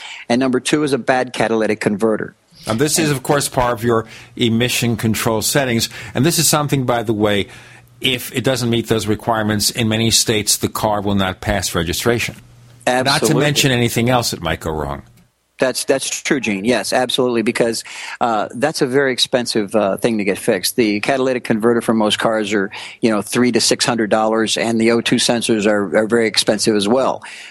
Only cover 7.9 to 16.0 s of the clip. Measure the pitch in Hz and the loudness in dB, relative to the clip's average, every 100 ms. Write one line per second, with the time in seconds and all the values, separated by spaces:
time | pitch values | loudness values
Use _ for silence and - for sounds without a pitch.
7.9 | - 131 123 - 131 123 123 120 117 113 | -6 -2 -2 -4 -2 0 0 0 0 0
8.9 | 113 101 104 - 110 107 107 - - 110 | 0 0 -2 0 0 0 0 0 0 0
9.9 | 110 113 - - 110 98 - 104 - 113 | 2 2 2 2 0 0 -2 -2 -2 0
10.9 | 104 101 101 95 92 - 101 - 90 82 | 0 0 0 0 -2 -2 -2 -2 -2 -2
11.9 | 82 117 117 - - - - - - - | 0 0 0 -2 -8 -20 -20 -20 -6 -2
12.9 | 127 131 147 113 - 147 143 139 120 120 | 0 2 2 2 2 2 2 2 2 0
13.9 | 123 117 127 113 - 82 82 85 78 71 | 2 2 2 0 -4 -4 -4 -4 -4 -4
14.9 | 71 - - _ _ _ - 131 120 - | -8 -14 -20 _ _ _ -2 -2 0 0
15.9 | 135 | 0